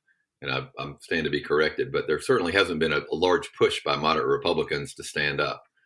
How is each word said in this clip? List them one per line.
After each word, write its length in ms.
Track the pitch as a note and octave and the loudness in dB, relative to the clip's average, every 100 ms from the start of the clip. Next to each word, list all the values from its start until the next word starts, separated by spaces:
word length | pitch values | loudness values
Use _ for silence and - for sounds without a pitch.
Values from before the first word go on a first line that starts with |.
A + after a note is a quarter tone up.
| _ _ _ - | _ _ _ -12
and 100 | C#2 | -6
I, 160 | C2 C2 - | -4 -6 -10
I'm 180 | C#2+ C#2+ | -10 -10
stand 260 | - E2+ D2+ | -4 -2 0
to 40 | |
be 120 | D2 | -2
corrected, 500 | - D2 D#2 - C#2+ | 0 2 2 0 -2
but 160 | C#2+ C#2+ | -2 -2
there 120 | D2 | -2
certainly 340 | - B2+ F2 | 2 2 4
hasn't 260 | G2 F#2+ D#2+ | 2 2 2
been 120 | D#2+ | 0
a, 100 | D2 - | 0 -2
a 40 | D#2+ | 0
large 320 | F2+ F2 - - | 2 2 0 2
push 260 | - - D#2 | 2 2 -2
by 100 | C#2+ | 0
moderate 320 | D#2 D#2 B1+ | 2 2 2
Republicans 680 | C#2 E2 D#2+ C#2+ D2 C#2 - | 0 0 0 0 -4 -6 -10
to 80 | |
stand 360 | - - D2 C#2+ | -8 -2 -2 0
up. 220 | C#2+ C2 _ _ | -2 -4 _ _